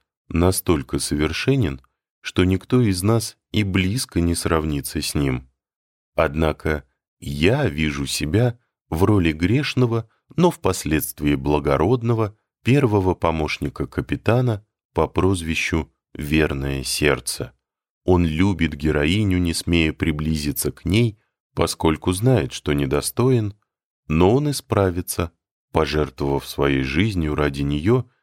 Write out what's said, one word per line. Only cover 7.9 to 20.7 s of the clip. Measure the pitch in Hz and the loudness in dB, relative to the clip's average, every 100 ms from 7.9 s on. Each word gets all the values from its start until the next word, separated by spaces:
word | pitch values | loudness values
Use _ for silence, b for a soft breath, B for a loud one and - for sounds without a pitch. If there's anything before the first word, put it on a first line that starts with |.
| 69 | -2
себя | 67 - 73 101 123 - _ _ - | -6 -4 -2 0 0 -2 _ _ -8
в | 82 | 0
роли | 98 101 82 | 2 4 2
грешного, | 76 87 135 139 127 120 113 - _ _ | 0 0 0 0 0 0 0 -6 _ _
но | - 175 | 2 2
впоследствии | - 95 90 - 76 - - 73 69 | 2 -2 -2 0 -2 -2 -4 0 0
благородного | 71 73 73 69 90 127 117 113 107 - _ _ | 2 0 2 2 2 2 0 0 -2 -6 _ _
первого | 113 143 123 104 92 | 2 2 4 2 2
помощника | 87 85 80 76 - 71 - - | 0 0 0 -2 -4 -6 -6 -6
капитана | - - 135 - 120 127 104 _ _ _ | -6 -6 -4 0 2 0 -2 _ _ _
по | 82 78 | -2 -2
прозвищу | - 92 92 82 80 - 82 69 _ _ | 2 0 0 -2 -4 -2 -2 -4 _ _
«Верное | - 73 78 73 69 69 67 | -12 -2 2 2 0 -4 -4
Сердце». | 64 - 73 64 - - - _ _ _ _ _ | -6 -2 0 0 -4 -8 -10 _ _ _ _ _
Он | - 90 82 | 2 2 4
любит | 78 98 85 80 | 2 0 2 -2
героиню, | 71 76 73 76 104 101 90 | -2 -2 0 0 2 2 0
не | 85 | 0
смея | 80 - 85 78 | -2 0 2 2
приблизиться | - 82 76 78 78 73 65 71 | 0 -2 -2 -2 -2 -4 -4 -6